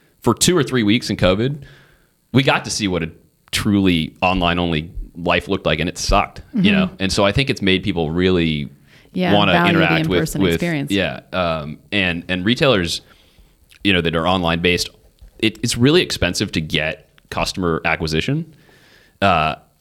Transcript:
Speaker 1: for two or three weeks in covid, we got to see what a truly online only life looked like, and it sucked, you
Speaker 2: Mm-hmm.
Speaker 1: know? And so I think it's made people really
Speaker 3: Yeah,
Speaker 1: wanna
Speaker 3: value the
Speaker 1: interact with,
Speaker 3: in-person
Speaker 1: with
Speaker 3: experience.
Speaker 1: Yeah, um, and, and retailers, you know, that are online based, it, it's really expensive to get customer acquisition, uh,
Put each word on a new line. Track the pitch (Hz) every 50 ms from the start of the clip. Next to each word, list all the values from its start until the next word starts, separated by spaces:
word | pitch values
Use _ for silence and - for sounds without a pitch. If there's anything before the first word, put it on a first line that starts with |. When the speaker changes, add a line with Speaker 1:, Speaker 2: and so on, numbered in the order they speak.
| _ _ _ _
Speaker 1:
for | - 123 113
two | - - - 180
or | 175 135
three | - 127 127 113
weeks | 101 107 123 - -
in | 107
covid, | 95 - 90 95 98 113 135 147 147 - - - - - _ _ _ _ _ _ _ _ _ -
we | 127 139
got | 143 147 165 -
to | 113
see | - - 110 98
what | 90 85 82
a | 80 - - _ _ _ _ _ - -
truly | - - 110 101 101 98 95 87 80 78 - - - -
online | 90 92 95 87 87 85 87
only | 87 87 82 78 80 85 - - - - -
life | 85 85 87 85 90 - -
looked | 98 92 -
like, | 82 78 80
and | 82 90
it | - -
sucked, | - - 95 101 - - - - - - -
you | 240 175
Speaker 2:
Mm-hmm. | - -
Speaker 1:
know? | 196 190 - - -
And | 95 95 92
so | - 101
I | 101 101
think | 135 139 135
it's | 120 - 104
made | 95 92 95 95
people | 104 90 85 82 76 80
really | 87 90 92 92 90 85 80 78 73 71 - - _ _ _ _ - - _ -
Speaker 3:
Yeah, | 185 185 175 -
Speaker 1:
wanna | - 208 196 180
Speaker 3:
value | 175 175 175 170
the | 185
Speaker 1:
interact | - - - 165 160 160
with, | 185 175
Speaker 3:
in-person | 160 156 - - 98
Speaker 1:
with | - 85
Speaker 3:
experience. | - 175 175 165 143 139 - 98
Speaker 1:
Yeah, | 98 90 78 65 - - - -
um, | 92 90 85 80 80 73 73 76 - _ -
and, | - 104 95 90 85 85 78 -
and | 92 90 90
retailers, | 104 123 - 165 139 123 101 87 85 - - - _ - _ _ _ _ _ - _ _ _ _ _ _ - -
you | 101 95
know, | 90
that | 82 82 80
are | 82 82
online | 87 92 95 90 82 82 85
based, | 87 90 87 85 - - - _ _ _ _ _ - - _ -
it, | - 110 107 - -
it's | 117 -
really | 123 120 139 151 180 160
expensive | - - - - 87 90 - 110 95 -
to | 90
get | 78 76 80 78 73 80 - - - _ _ _ _ -
customer | - 95 85 - - - 92 87 80 - -
acquisition, | 82 80 78 87 78 78 80 - - 135 156 170 - - - _ _ _ _ _ _ _ _ _ _ _ - -
uh, | 98 90 82 78 78 71 - - _ _ _